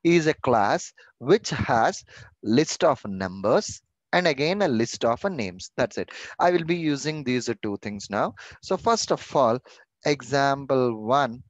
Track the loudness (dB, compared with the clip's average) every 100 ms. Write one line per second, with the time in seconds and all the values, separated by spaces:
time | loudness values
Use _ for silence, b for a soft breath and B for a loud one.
0 | 4 4 2 0 2 2 2 0 -4 _
1 | b _ 2 2 2 -4 0 2 2 0
2 | -16 B B _ 0 2 2 2 2 2
3 | -4 -6 -6 -2 0 0 0 -14 _ _
4 | _ 0 0 0 -2 0 2 2 0 0
5 | -2 0 -4 -4 -8 -8 -12 -4 -4 -4
6 | -10 B B B 2 2 0 -2 0 -2
7 | -4 -4 -2 -2 -2 -6 -6 -6 -8 -10
8 | -6 -2 -2 -4 B B -6 -2 0 0
9 | 0 -4 0 2 4 2 B B B _
10 | -2 -2 0 2 2 0 0 2 2 0
11 | 0 2 2 -4 -16